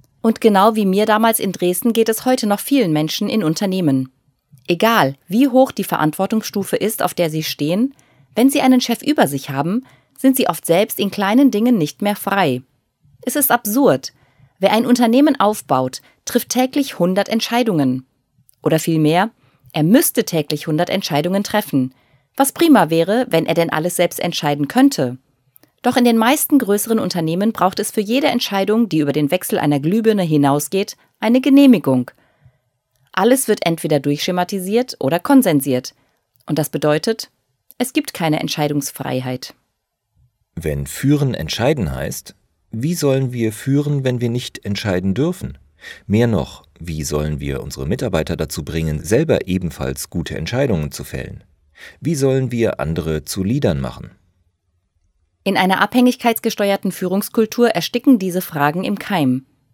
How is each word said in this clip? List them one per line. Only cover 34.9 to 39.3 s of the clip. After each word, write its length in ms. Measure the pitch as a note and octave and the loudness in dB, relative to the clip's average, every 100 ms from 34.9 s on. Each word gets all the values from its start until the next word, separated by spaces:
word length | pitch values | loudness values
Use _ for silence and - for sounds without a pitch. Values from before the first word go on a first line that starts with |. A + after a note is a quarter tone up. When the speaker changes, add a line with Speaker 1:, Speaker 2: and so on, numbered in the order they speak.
| - | -4
Speaker 1:
oder 200 | C3+ E3+ | -2 -2
konsensiert. 760 | - C#4 G3 D3 C#3 B2+ - - _ _ _ _ - | 4 4 6 2 0 -2 -4 -16 _ _ _ _ -6
Und 140 | D3+ | -4
das 100 | D3 | -4
bedeutet, 640 | D3 D3+ D3+ A3+ A3 - _ _ _ _ - | -2 0 0 -2 -6 -8 _ _ _ _ -8
es 120 | B3+ | -4
gibt 220 | D#4 D4 | -4 -4
keine 260 | - E3 D#3 | -2 -2 0
Entscheidungsfreiheit. 1160 | D#3 - D3+ D3 C#3 - C3 C3 B2+ | -2 -2 -2 -2 -6 -8 -6 -4 -4